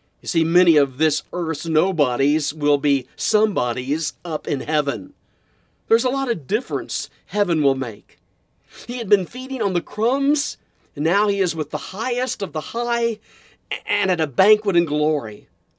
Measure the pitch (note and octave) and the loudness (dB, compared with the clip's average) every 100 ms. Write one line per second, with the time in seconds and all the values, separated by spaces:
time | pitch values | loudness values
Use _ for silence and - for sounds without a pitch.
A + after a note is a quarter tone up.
0 | _ _ A#2+ E3 E3 F3 F#3 D3+ C#3 B2+ | _ _ -2 0 4 4 6 6 2 2
1 | D#3 - - F3+ D#3+ D#3 E3 D#3 F#3+ D#3+ | 0 0 -6 -6 -4 -4 0 2 2 2
2 | B2+ B2 C#3+ D3+ - D3+ D3 C#3+ C#3+ C3+ | 2 2 2 2 -2 -2 0 2 2 0
3 | - - - G#3 A3 D#3 B2 A#2 B2+ D#3+ | -2 -8 0 2 2 2 -2 -2 -2 -2
4 | - - E3+ D#3 - C3+ B2+ D#3 C#3 A2 | -4 -8 -6 -6 -2 -4 0 0 0 -4
5 | F#2 - _ _ _ _ _ _ - A3+ | -10 -18 _ _ _ _ _ _ 0 2
6 | B3+ C4+ C4+ F#3 C3 A3+ C4+ C3+ A2+ - | 2 0 -2 -4 -2 -4 -2 -4 -4 -6
7 | - _ _ G#3 F3+ D#3+ C#3 C3+ A#2+ G#2 | -8 _ _ -2 0 4 2 2 -4 -8
8 | _ _ _ _ _ _ _ - - B3 | _ _ _ _ _ _ _ -14 -10 -8
9 | G3 G3 F3+ B3+ B3+ C4 G3+ F3 - - | 2 2 2 -10 -8 -4 -2 -4 -6 -4
10 | A3+ C#4 C#4 D4 - - _ _ _ C#3+ | -2 0 0 0 -4 -10 _ _ _ -4
11 | D#3+ G3+ G#3+ G3 F3+ E3 D3 D3 - F#3+ | 0 2 0 0 -2 -2 -6 -6 -8 -8
12 | B3+ A#3+ B3+ - F#3 D#3 - A#3+ A#3+ A#3+ | -4 -4 -4 -6 -6 -6 -6 -6 -2 0
13 | A#3 A3 _ - - _ _ - - G#3 | -2 -4 _ -20 -20 _ _ -10 -6 -2
14 | G3 E3 D3 A#2+ G3+ G#3+ G#3 F3 D#3+ D3+ | 0 0 0 4 6 4 4 0 2 0
15 | D#3 D3+ A2 G#2 - _ _ | 0 0 -4 -10 -18 _ _